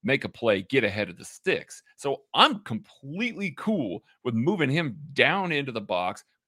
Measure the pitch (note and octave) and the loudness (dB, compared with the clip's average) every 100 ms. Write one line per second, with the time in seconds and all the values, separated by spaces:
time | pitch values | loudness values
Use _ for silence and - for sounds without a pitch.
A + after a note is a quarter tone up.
0 | G#2 C#3 G#2+ - A2+ F#2+ F2+ C3 G#2 G2+ | 0 0 -2 0 2 2 2 2 2 0
1 | F#2+ F2 - - F#3 C3 - - - _ | -4 -6 -16 -6 -2 -2 -4 -18 -20 _
2 | C#3+ C3+ _ D#3 C#4+ G#3+ - G#3+ - _ | -4 -4 _ 6 6 4 -6 -8 -8 _
3 | C3+ E3+ G3+ - G3+ C3+ G#3+ G3+ G#2+ F2 | -12 -6 -6 -6 -8 -6 -4 -2 -2 -6
4 | - _ B2 A2+ C#3+ G3+ C3+ D#3 D#3 G2+ | -10 _ -4 0 0 2 2 2 -2 -6
5 | - - B2 F#3+ F3+ D3 C3+ A2+ G2+ F2+ | -4 2 4 4 0 -2 -2 -6 -2 0
6 | F2+ G2+ - _ | 0 -4 -14 _